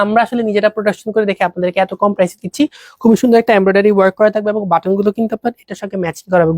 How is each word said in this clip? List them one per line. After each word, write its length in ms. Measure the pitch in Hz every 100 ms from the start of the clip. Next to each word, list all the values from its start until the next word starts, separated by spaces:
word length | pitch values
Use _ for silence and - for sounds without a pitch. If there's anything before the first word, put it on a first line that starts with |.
আমরা 200 | 208 220
আসলে 200 | 226 240 220
নিজেরা 200 | 202 208
প্রোডাকশন 340 | 220 208 185 214
করে 100 | 214 202
দেখে 120 | 185 180
আপনাদেরকে 300 | 180 180 185
এত 120 | 190
কম 160 | 185 208 196
প্রাইসে 200 | 180 -
দিচ্ছি। 200 | 180 - 294 - - -
খুবই 160 | 226 220
সুন্দর 200 | 254 233
একটা 100 | 226 208
এমব্রয়ডারি 320 | 190 190 208 196
ওয়ার্ক 180 | 190 -
করা 100 | 214
থাকবে 160 | 214 208
এবং 80 | 214 196
বাটনগুলো 380 | 165 185 196 208 202
কিন্তু 160 | 220 214
আপনার 140 | 240 -
এটার 160 | - 190
সঙ্গে 160 | 202 196
ম্যাচিং 220 | 170 - -
করা 100 | 180
হবে। 100 | 165